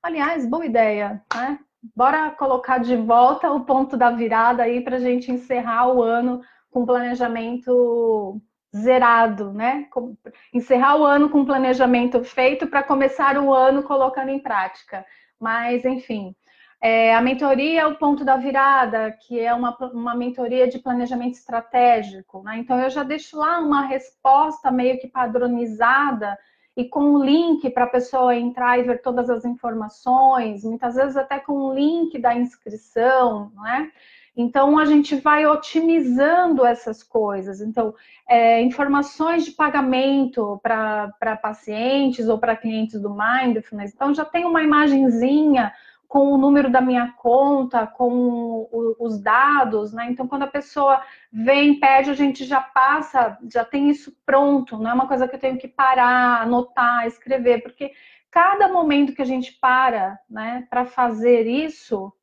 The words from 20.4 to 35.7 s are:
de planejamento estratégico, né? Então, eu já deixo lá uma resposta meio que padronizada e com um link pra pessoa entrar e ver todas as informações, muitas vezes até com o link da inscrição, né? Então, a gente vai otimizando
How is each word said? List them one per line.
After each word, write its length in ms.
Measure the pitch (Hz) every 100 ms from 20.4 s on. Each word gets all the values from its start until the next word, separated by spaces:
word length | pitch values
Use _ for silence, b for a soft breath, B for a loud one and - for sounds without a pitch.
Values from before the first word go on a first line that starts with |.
| 240 254 247
de 120 | 247
planejamento 560 | 262 247 247 247 247 247
estratégico, 1080 | - 233 226 254 247 233 208 190 - 190
né? 140 | 196 226
Então, 200 | 240 247
eu 120 | 262
já 140 | 277
deixo 340 | 269 302 - 302
lá 200 | 302 339
uma 240 | 302 285
resposta 880 | 269 269 - _ 262 277 311 - 269
meio 300 | 254 247 254
que 80 | 254
padronizada 1300 | 262 240 240 247 240 233 214 233 262 285 240 208 202 b b b -
e 80 |
com 220 | 247 302 285
um 180 | 285
link 460 | 269 311 339 302 254
pra 180 | 247 247
pessoa 480 | 247 247 269 254 240
entrar 420 | 240 247 247 247
e 60 |
ver 180 | 247 240
todas 280 | 262 247 240
as 160 | 233 240
informações, 1200 | 247 240 220 214 _ - 254 269 262 220 202 220
muitas 300 | 240 247 240
vezes 200 | 269 269
até 240 | 277 277
com 140 | 277
o 200 | 277 269
link 460 | 269 294 339 330 -
da 160 | 240 240
inscrição, 1160 | 247 _ - 214 _ 233 240 262 247 214 208 208
né? 260 | 214 254 311 b b b b -
Então, 400 | 240 277 277 302
a 60 |
gente 320 | 302 302 294 277
vai 300 | 302 294 302
otimizando 1200 | 302 -